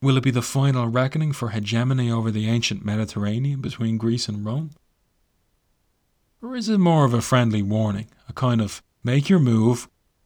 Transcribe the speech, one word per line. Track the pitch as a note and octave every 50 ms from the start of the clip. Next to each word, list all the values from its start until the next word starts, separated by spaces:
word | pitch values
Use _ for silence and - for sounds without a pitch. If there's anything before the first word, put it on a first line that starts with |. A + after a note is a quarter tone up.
Will | C3+ C3+ C3
it | C3 A#2+
be | C3
the | A#2 B2
final | - - - C#3 C#3 C#3 C3 B2+ A#2+
reckoning | A#2 A2+ B2+ C3 C3 - D#3 D#3 D3+
for | C#3 - A#2+ A#2
hegemony | G#2 A2+ G#2 G2+ A2+ A#2 B2 B2+ C3+ B2+ B2 A#2
over | A#2 A2+ A2 A2+
the | G#2+ G#2+ G#2+
ancient | A2 A#2 A#2 A#2 - G#2 G2 G2+
Mediterranean | G#2 G#2 A2 A2 G#2 - G#2+ G#2 G#2 G#2+ A#2+ C3+ C#3+ C#3+ C3+
between | B2+ - - - A#2+ A2+ A2+
Greece | A2 A2 A#2 A#2 A#2+ -
and | - G#2 G#2 G#2
Rome? | G#2+ A#2 D3 D#3+ D3+ - _ _ _ _ _ _ _ _ _ _ _ _ _ _ _ _ _ _ _ _ _ _ _ _ _ _ _ _ _ _ _ _ _
Or | - A#3+ B3+
is | B3 G#3 A3
it | G#3+ G3
more | F3+ E3+ E3 D#3 C#3+
of | B2 A#2+
a | A#2
friendly | A2+ - C3 B2+ A#2+ A2+ G#2+ G#2
warning, | G2+ G2+ G#2+ A2 A2 G#2 G2+ G2+ A2 - _ _ _
a | - -
kind | - C3+ B2+ A#2+ A2+
of | G#2+ G2 - - _ _ _ _ -
"make | A#2 B2+ C#3+ C#3+ -
your | G3 F3
move | C#3 B2 A2+ A2 A2 A#2+ B2 A#2+ - - _ _ _ _ _ _ -